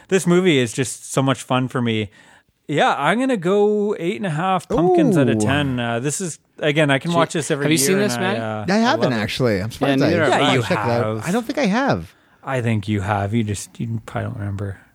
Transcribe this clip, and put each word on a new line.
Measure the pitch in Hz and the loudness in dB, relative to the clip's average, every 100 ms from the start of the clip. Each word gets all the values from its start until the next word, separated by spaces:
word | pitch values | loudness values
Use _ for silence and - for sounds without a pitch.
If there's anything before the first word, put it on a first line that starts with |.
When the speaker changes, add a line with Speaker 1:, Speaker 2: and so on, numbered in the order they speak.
| - | -2
Speaker 1:
this | 190 175 | 0 4
movie | 175 185 139 | 4 4 2
is | 120 | 2
just | - 127 - - | -2 -6 -6 -4
so | - | 0
much | 135 127 | 0 0
fun | - 127 127 | 0 -2 0
for | 131 | -2
me. | 120 110 104 - - - _ _ - | -2 -2 -4 -10 -20 -20 _ _ -4
Yeah, | 147 247 135 | 0 0 0
I'm | 147 214 | 0 0
gonna | 262 240 | 0 0
go | 170 202 208 208 202 - | 0 2 2 2 -2 -2
eight | 170 220 | -4 -4
and | 196 | -4
a | |
half | 151 190 185 - | -2 -2 -2 -2
pumpkins | 240 359 349 277 175 | 2 4 4 4 4
out | 123 | 2
of | 107 | 2
Speaker 2:
Ooh. | |
Speaker 1:
ten. | 107 139 143 123 | 2 2 0 -2
Uh, | 120 117 | -2 -2
this | 139 143 | -4 -4
is, | 185 - _ - | -8 -10 _ -4
again, | 156 151 147 | -2 2 2
I | 135 | 2
can | 165 | 2
Speaker 3:
Gee, | 170 | 0
Speaker 1:
watch | 160 | 0
this | 180 - | -2 -2
every | 147 147 | -2 2
Speaker 3:
have | |
you | 156 | 2
Speaker 1:
year, | 135 | 2
Speaker 3:
seen | 190 | 2
this, | - - | 0 0
Speaker 1:
and | 185 | -2
I, | |
Speaker 3:
Matt? | 208 - - - | -2 -4 -4 0
Speaker 1:
uh, | |
Speaker 2:
I | 208 | 2
haven't, | 233 233 127 | 2 2 0
Speaker 1:
love | 113 | 0
it. | |
Speaker 2:
actually. | 104 - 123 98 | -2 0 0 0
I'm | 107 | -2
surprised | - 139 139 | -2 0 2
Speaker 3:
Yeah, | 143 | 2
Speaker 2:
I | |
Speaker 3:
neither | 170 | 2
have | 156 302 | 2 2
Speaker 1:
Yeah, | - | 2
Speaker 3:
I. | |
Speaker 1:
you | 131 | 2
Speaker 2:
checked | 110 | 0
it | 143 | -2
out. | 113 117 110 110 | 0 0 -2 -4
Speaker 1:
have. | 151 | -2
Speaker 2:
I | |
don't | 220 233 | -4 -2
think | 294 | -2
I | 226 | 0
have. | 220 269 107 82 _ _ _ | 0 0 -2 -4 _ _ _
Speaker 1:
I | - 131 | -6 -2
think | 117 110 104 | 0 -2 0
you | 104 | -2
have. | 92 104 98 | 0 -2 0
You | 117 | -2
just, | 104 98 - - | -2 -6 -8 -10
you | 117 113 - | -6 -8 -8
probably | 113 107 | -8 -8
don't | 110 | -6
remember. | 101 98 101 92 _ | -8 -6 -8 -10 _